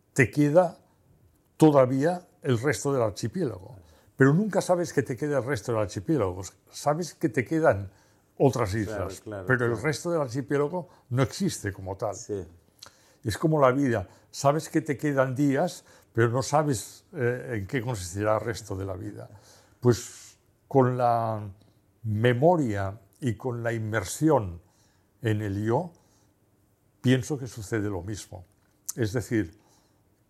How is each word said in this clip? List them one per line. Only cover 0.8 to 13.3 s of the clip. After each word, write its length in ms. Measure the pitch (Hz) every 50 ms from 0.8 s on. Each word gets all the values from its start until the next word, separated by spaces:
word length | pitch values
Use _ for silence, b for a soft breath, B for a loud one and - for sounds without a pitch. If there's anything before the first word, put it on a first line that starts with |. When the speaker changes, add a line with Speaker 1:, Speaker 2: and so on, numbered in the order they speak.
| _ _ _ _ _ _ _ _ _ _ _ _ _ _ _
Speaker 1:
todavía 720 | - 160 156 143 143 131 123 135 135 139 160 180 180 - - _ _ -
el 160 | - 127 110
resto 320 | 117 151 131 - - 143 139
del 100 | 131 117
archipiélago. 760 | 110 98 - - 113 - 185 180 131 104 95 95 - - - b b b b b b _
Pero 180 | - 135 135 147
nunca 260 | 170 214 214 180 196
sabes 320 | 160 - 180 175 175 147 -
que 100 | - 127
te 140 | - 135
queda 220 | 110 151 147 147 139
el 60 | 113
resto 280 | 123 143 - - - 120
del 100 | 110 107
archipiélago. 600 | 98 - 107 95 - 165 143 104 92 87 92 95 - - _ _ _
Sabes 440 | - - - 143 151 160 180 - -
que 140 | - - 156
te 160 | 117 139 120
quedan 460 | - 160 160 156 156 117 98 101 95 b b b b b b b b b -
otras 320 | - 139 117 123 120 95
Speaker 2:
Claro, 120 | 98 113 107 87 107 101 92 -
Speaker 1:
islas, 100 | 92 -
Speaker 2:
claro, 240 | - 110 104 98 92
Speaker 1:
pero 200 | 92 127 120 123
el 60 | 117 117
Speaker 2:
claro. 120 | 107 113
Speaker 1:
resto 240 | 156 147 - - 175
del 120 | 170 165 143
archipiélago 640 | 123 110 143 131 - 143 139 147 147 175 180 165 b b b b b
no 120 | 120 123 135
existe 500 | - - - 196 175 - - - 104 95
como 240 | - 95 92 98
tal. 180 | - 117 107 98
Speaker 2:
Sí. 300 | 95 - - 107 98 90 85 - - _ _ _ B B B B B B B B B -
Speaker 1:
Es 120 | 113